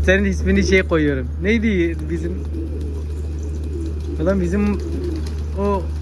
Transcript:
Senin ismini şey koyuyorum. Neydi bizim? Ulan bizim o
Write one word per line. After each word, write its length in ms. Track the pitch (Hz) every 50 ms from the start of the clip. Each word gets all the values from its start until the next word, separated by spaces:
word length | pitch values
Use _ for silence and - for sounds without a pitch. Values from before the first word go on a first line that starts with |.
| -
Senin 200 | - 185 196 202
ismini 380 | 196 185 - - 185 190 196 190
şey 200 | 170 190 190 185
koyuyorum. 440 | - 175 160 151 147 143 131 123 - - -
Neydi 560 | 160 196 226 233 208 233 202 185 170 170 165 156 151 156
bizim? 240 | 170 165 160 175 185 190 - - - - - - - - - - - - - - 76 76 76 76 76 76 76 73 73 - 76 76 76 80 - 76 73 76 73 76 78 -
Ulan 200 | 156 175 196 196
bizim 360 | 175 165 180 208 208 208 202 - 123 120 127 123 - - - - - - - - - - - 95
o 240 | 98 202 202 95 80 - - -